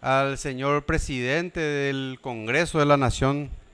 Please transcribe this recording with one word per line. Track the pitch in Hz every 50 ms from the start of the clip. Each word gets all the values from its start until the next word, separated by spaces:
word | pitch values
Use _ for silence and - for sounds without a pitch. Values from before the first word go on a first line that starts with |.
al | - 127 131 135 139 139 139 127
señor | - 147 131 127 135 139 143 147 143
presidente | - 160 156 - - 147 127 123 123 139 160 175 180 - 180
del | 160 151 147 143 139 139 139 135 135 131 131 -
Congreso | _ 139 123 113 110 110 120 147 170 160 - 160
de | 147
la | 143 147 139
Nación | 139 120 113 - 139 135 139 147 147 139 - - - -